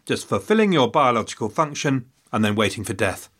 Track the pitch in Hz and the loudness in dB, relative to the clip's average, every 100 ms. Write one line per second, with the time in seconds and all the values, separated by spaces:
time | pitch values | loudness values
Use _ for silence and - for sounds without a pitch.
0 | - 123 - 104 - 214 214 165 120 151 | -6 -6 -4 -4 0 2 2 4 2 4
1 | 135 117 104 - 110 - 156 147 151 135 | 2 2 -2 -6 -6 -2 -2 -2 -2 -2
2 | 127 _ _ 117 107 104 104 - 104 101 | -4 _ _ 0 0 2 0 -2 -6 -2
3 | 101 90 - _ | -2 -4 -12 _